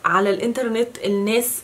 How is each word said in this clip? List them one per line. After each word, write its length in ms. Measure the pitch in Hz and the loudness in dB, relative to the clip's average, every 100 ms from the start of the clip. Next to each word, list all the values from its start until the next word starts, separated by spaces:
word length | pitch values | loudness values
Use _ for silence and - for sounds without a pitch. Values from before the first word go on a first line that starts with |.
| - | 0
على 240 | 180 202 | 2 2
الانترنت 680 | 196 233 240 240 220 240 - - | 0 0 -2 -2 0 -2 -2 -2
الناس 560 | 202 202 226 - - | 0 2 0 0 -4